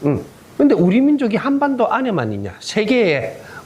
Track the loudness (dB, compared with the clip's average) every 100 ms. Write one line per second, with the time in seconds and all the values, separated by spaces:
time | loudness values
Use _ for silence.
0 | -2 -2 -6 -20 -14 0 2 4 4 4
1 | 4 2 0 -2 -2 0 0 0 0 0
2 | -2 -2 -2 -4 -8 -12 -6 -4 0 2
3 | 2 0 -4 -12 -18 -20